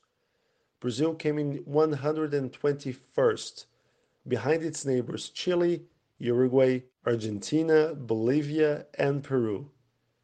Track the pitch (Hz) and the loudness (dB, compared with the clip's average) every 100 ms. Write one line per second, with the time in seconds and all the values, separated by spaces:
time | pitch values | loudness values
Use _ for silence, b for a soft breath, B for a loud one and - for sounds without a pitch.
0 | _ _ _ _ _ _ _ _ 123 117 | _ _ _ _ _ _ _ _ -6 0
1 | 160 160 156 151 147 139 - 147 156 143 | -2 0 -2 0 -2 -4 -2 2 2 2
2 | 143 156 156 143 131 - 147 143 143 123 | -2 -2 -2 -2 -4 -2 -2 -2 -6 -10
3 | _ - 127 107 - - - _ _ _ | _ 2 2 2 -6 -16 -20 _ _ _
4 | _ _ - 120 120 160 160 143 139 127 | _ _ -4 -2 0 0 -2 -6 -2 -2
5 | 113 - - - - 175 175 165 147 _ | -2 -8 -10 -6 -2 0 2 0 -6 _
6 | _ _ 120 120 127 127 131 127 127 _ | _ _ 0 2 4 4 4 2 -4 _
7 | - 117 110 104 - 151 160 156 156 147 | -2 -2 -2 -6 -2 0 4 4 4 -2
8 | 117 113 113 147 143 156 151 147 - - | -4 0 2 2 0 2 2 0 -6 -2
9 | 143 143 143 135 113 101 143 _ _ _ | 0 -2 -2 0 0 -4 -8 _ _ _
10 | _ _ | _ _